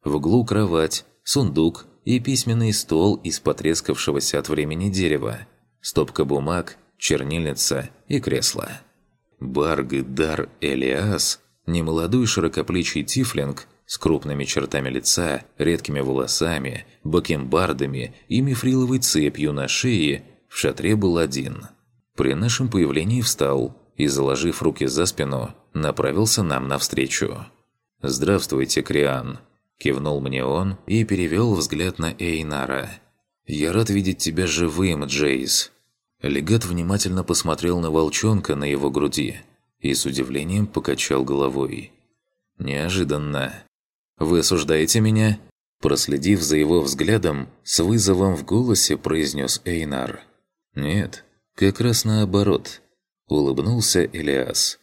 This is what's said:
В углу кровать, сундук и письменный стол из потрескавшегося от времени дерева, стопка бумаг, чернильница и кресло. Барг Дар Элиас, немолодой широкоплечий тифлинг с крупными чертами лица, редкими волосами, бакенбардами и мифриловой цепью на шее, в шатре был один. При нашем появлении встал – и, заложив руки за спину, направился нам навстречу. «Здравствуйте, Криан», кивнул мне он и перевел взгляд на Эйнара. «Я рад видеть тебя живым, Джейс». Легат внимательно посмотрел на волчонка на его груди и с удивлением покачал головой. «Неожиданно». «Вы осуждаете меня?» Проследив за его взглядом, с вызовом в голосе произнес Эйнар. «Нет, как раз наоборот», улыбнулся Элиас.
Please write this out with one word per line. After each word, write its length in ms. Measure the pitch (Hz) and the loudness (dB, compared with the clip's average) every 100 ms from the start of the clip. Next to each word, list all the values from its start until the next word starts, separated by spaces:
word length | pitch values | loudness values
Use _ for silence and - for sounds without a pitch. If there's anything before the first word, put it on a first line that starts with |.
В 120 | 73 73 | 0 0
углу 280 | 73 117 | 2 2
кровать, 600 | 117 101 104 82 80 - - _ | 2 0 2 2 0 -2 -10 _
сундук 600 | - 143 110 71 80 - - _ | -2 0 2 2 2 0 -18 _
и 160 | - 123 | 0 0
письменный 520 | 120 131 - 117 113 | 2 -2 0 2 2
стол 440 | 104 - 80 98 - | 0 0 4 4 2
из 240 | 85 76 | -2 -2
потрескавшегося 960 | - 73 73 82 - - - 71 - 73 | -2 0 0 0 0 -2 0 0 0 -2
от 100 | 71 | -2
времени 420 | 76 73 80 98 | -2 -2 -2 -2
дерева, 500 | 95 87 73 58 58 - _ _ _ | 0 0 0 -2 -8 -14 _ _ _
стопка 440 | - - 76 - | -4 0 0 0
бумаг, 520 | 71 69 71 87 87 - _ _ | 0 0 0 -2 -4 -12 _ _
чернильница 920 | - 73 67 82 80 67 - 69 65 _ _ | 0 0 0 -2 -2 -2 -2 -2 -6 _ _
и 140 | 143 | -4
кресло. 480 | - - - - - - _ _ _ _ _ _ | 0 0 0 -4 -8 -12 _ _ _ _ _ _
Барг 760 | 65 65 76 73 65 69 65 | -4 0 0 0 0 -2 -4
Дар 340 | 65 78 78 - _ | -2 -2 -2 -6 _
Элиас, 800 | 76 65 65 67 104 92 - - _ _ - | -4 -2 0 0 0 0 -2 -4 _ _ -2
немолодой 600 | 85 80 80 82 123 113 | -2 0 0 2 2 2
широкоплечий 760 | - 82 78 71 90 80 78 | 2 0 0 -2 0 0 -4
тифлинг 640 | 69 - 123 - 71 69 - _ _ | -2 -2 0 -2 -4 -6 -14 _ _
с 120 | - | -2
крупными 460 | - 76 71 71 | 0 0 0 -6
чертами 440 | 67 - 67 73 65 | -2 -2 -2 -2 -2
лица, 540 | 64 - - 85 65 - _ | -2 0 2 0 -4 -8 _
редкими 400 | 73 85 - 71 | 0 0 -2 -4
волосами, 880 | 65 65 64 - 80 80 65 62 - _ | 0 0 0 0 0 -2 -4 -8 -14 _
бакенбардами 1120 | 76 85 - 78 65 78 90 67 69 67 60 - _ | 0 0 2 -2 2 2 2 0 -2 -4 -8 -14 _
и 120 | 117 | 0
мифриловой 600 | 139 123 131 131 123 131 | 2 0 0 2 2 0
цепью 520 | - 80 73 73 76 | 2 2 0 0 -2
на 140 | 71 67 | -2 -2
шее, 580 | - 127 110 76 69 - - _ | 0 0 2 0 -2 -8 -20 _
в 80 | - | -2
шатре 380 | 73 65 87 107 | -2 0 0 2
был 220 | 98 85 | 2 2
один. 480 | 80 67 65 - - _ _ _ _ - | 0 -2 -6 -8 -14 _ _ _ _ -2
При 180 | 67 | -2
нашем 340 | 69 117 117 131 | 0 0 0 0
появлении 520 | 101 76 71 87 123 | 2 2 2 0 0
встал – 560 | 117 - 69 69 62 - _ - | 0 0 0 0 -2 -6 _ -2
и, 100 | 76 | 0
заложив 560 | 67 67 67 85 - | 2 0 2 -2 0
руки 240 | 80 71 67 | -2 0 -2
за 200 | 67 90 | 0 -2
спину, 480 | - 69 67 58 - _ | -2 -4 -4 -6 -12 _
направился 680 | - 76 - 69 78 110 - | -4 -2 0 0 2 0 2
нам 260 | 87 67 67 | 0 -2 -2
навстречу. 800 | 69 - - 65 - - - - _ _ _ _ _ | -4 -2 -2 -2 -2 -4 -6 -14 _ _ _ _ _
«Здравствуйте, 800 | 69 64 73 98 - 67 67 - | -6 -2 2 0 0 -2 0 -2
Криан», 560 | 65 73 71 65 62 67 _ _ _ _ | 0 0 0 0 -6 -12 _ _ _ _
кивнул 380 | 71 67 73 71 | -2 -2 -2 -2
мне 240 | 67 65 | -4 -4
он 320 | 64 76 95 95 - | -2 -2 -2 -6 -2
и 180 | 110 | 0
перевел 500 | 110 95 87 85 117 | 2 0 0 2 2
взгляд 440 | 95 - 76 90 - | 2 -2 -2 -4 -2
на 160 | 82 - | -6 -4
Эйнара. 680 | 87 80 78 73 65 67 67 - _ _ _ _ - | -4 -4 -4 -4 -4 -6 -8 -16 _ _ _ _ -8
«Я 260 | 76 78 | -2 0
рад 180 | 98 110 | 0 2
видеть 280 | 101 92 92 | 2 0 -2
тебя 280 | - 80 92 | -2 -2 -2
живым, 580 | 80 85 78 95 78 | 0 0 2 0 0
Джейс». 680 | 71 71 73 65 65 - - _ _ _ _ _ | -2 0 2 2 0 -2 -2 _ _ _ _ _
Легат 420 | 71 69 76 113 | -2 -2 2 0
внимательно 600 | 101 87 85 101 95 92 | 2 -2 0 0 0 -2
посмотрел 560 | 87 85 85 78 85 90 | 0 -2 0 0 0 0
на 100 | 82 | 2
волчонка 640 | 80 78 - 110 107 - | 2 2 2 2 2 2
на 100 | 71 | -2
его 260 | 71 69 71 | 0 0 0
груди 500 | 67 73 - 69 - - _ _ _ | 0 0 0 -4 -6 -18 _ _ _
и 120 | 71 | -2
с 140 | 65 - | 0 -2
удивлением 640 | 67 64 67 78 98 104 | -2 -4 -4 -2 0 0
покачал 560 | - - 67 - 67 | -2 -2 -2 0 0
головой. 680 | 65 69 69 65 67 - - _ _ _ _ _ _ _ | 0 0 0 0 -4 -6 -12 _ _ _ _ _ _ _
«Неожиданно». 1080 | 69 71 80 92 78 73 73 71 65 - - _ _ _ _ _ | -6 -4 -2 -2 0 -2 -2 -4 -6 -8 -20 _ _ _ _ _
«Вы 220 | 78 87 | 2 2
осуждаете 600 | 76 90 76 80 82 117 | 4 2 2 2 4 4
меня?» 400 | 110 107 110 104 - _ _ _ | 4 4 4 2 -6 _ _ _
Проследив 600 | - 69 - 69 80 101 | 0 0 0 0 2 2
за 160 | 76 76 | 4 2
его 240 | 76 85 | 4 4
взглядом, 680 | 69 67 80 110 90 71 65 - | 2 0 2 2 2 -2 -6 -12
с 180 | - - | -4 0
вызовом 540 | 85 113 98 92 98 82 | 4 4 4 4 4 2
в 80 | |
голосе 520 | - 101 123 98 - 71 | 0 2 4 2 2 0
произнес 640 | - 80 71 73 67 - | 0 0 0 -2 -2 -2
Эйнар. 560 | - 82 80 67 65 - - _ _ _ _ 67 | -2 -2 -2 -4 -6 -10 -16 _ _ _ _ -6
«Нет, 480 | 71 98 87 - - _ _ - | 0 0 0 -8 -20 _ _ 2
как 240 | 98 98 | 2 4
раз 240 | 120 113 | 2 2
наоборот», 800 | 110 107 101 101 101 80 - - _ _ _ _ _ | 2 2 4 4 4 2 -2 -18 _ _ _ _ _
улыбнулся 800 | 76 71 65 80 120 - 92 | 0 2 0 0 0 2 2
Элиас. 720 | - - 76 69 64 - - - | 2 -2 -2 -2 -2 -2 -2 -4